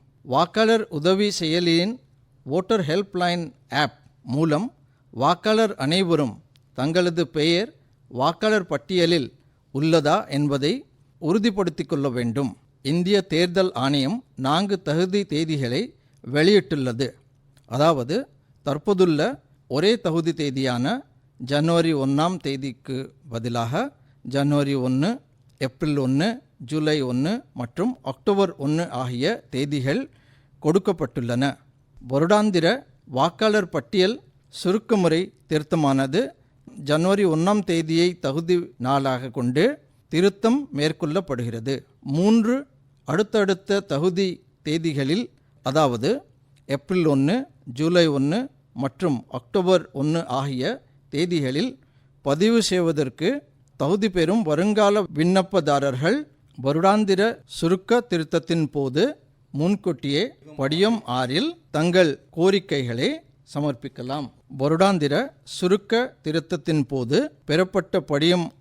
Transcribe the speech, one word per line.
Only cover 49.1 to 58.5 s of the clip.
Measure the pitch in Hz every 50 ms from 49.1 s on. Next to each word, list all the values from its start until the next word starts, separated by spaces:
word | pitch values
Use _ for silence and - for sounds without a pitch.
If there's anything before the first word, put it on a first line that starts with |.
| 135 113 - _
அக்டோபர் | - 127 - _ - 196 180 180 185 170 160 - -
ஒன்று | 139 139 151 160 165 170
ஆகிய | - 123 135 135 143 135 123 131 180 247 - _ _ _ _ _ -
தேதிகளில் | - 143 170 175 175 160 139 127 131 147 226 262 - - _ _ _ _ _ _ _ _ -
பதிவு | 139 143 156 196 220 233 233 202
செய்வதற்கு | - 185 180 170 165 156 147 143 131 - - 156 196 269 294 - _ _ _ _ _ _
தகுதி | - 135 147 190 208 208 214
பெறும் | 180 180 160 160 202 233 208
வருங்கால | 156 151 151 185 214 208 214 214 202 202 214 190 - 160
விண்ணப்பதாரர்கள் | 147 160 175 190 190 180 185 - 185 151 147 143 143 139 139 127 127 147 175 240 294 294 - _ _ _ _ _
வருடாந்திர | - 127 139 143 160 175 190 208 214 214 190 190 180 202 226 - - -
சுருக்க | - - - 165 170 190 185 - - 233 240 240 -
திருத்தத்தின் | 175 165 160 151 - 165 156 -